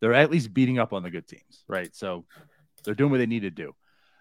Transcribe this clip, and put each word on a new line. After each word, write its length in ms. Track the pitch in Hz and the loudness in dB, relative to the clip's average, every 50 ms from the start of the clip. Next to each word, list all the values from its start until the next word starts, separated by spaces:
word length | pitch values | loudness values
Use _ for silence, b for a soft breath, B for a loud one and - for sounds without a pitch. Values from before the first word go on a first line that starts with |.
they're 140 | 110 113 120 | 0 4 6
at 160 | 135 151 139 | 6 6 6
least 220 | 165 170 120 110 | 4 0 0 0
beating 260 | 90 131 131 123 127 123 | 2 2 2 2 2 0
up 140 | 113 - | -2 -2
on 100 | 101 95 | -4 -8
the 80 | 90 87 | -8 -8
good 160 | 85 85 - | -10 -12 -12
teams, 380 | - - - _ _ _ _ _ | -14 -20 -20 _ _ _ _ _
right? 280 | - 98 92 87 85 - | -8 -6 -6 -6 -8 -12
So 300 | - 104 95 90 87 85 _ b b b b b b b b b _ - | -10 -8 -8 -8 -8 -12 _ b b b b b b b b b _ -8
they're 100 | 104 107 | -4 -2
doing 160 | 110 139 147 | 0 2 2
what 80 | 135 127 | 2 2
they 80 | 120 | 0
need 140 | 113 117 113 | 0 -2 -4
to 100 | 101 95 | -4 -6
do. 240 | 80 85 80 71 - _ _ _ _ _ _ _ _ _ | -8 -10 -12 -14 -16 _ _ _ _ _ _ _ _ _